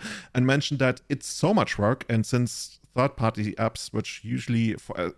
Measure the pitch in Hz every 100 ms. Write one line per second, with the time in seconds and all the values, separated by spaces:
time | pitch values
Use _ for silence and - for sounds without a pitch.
0 | - - - 127 127 143 - 139 131 127
1 | - 139 - - 156 208 110 - 104 131
2 | - 113 107 123 120 - - - _ 127
3 | 139 - 113 107 104 - 113 - - 110
4 | - - 104 127 120 117 113 - - -
5 | 87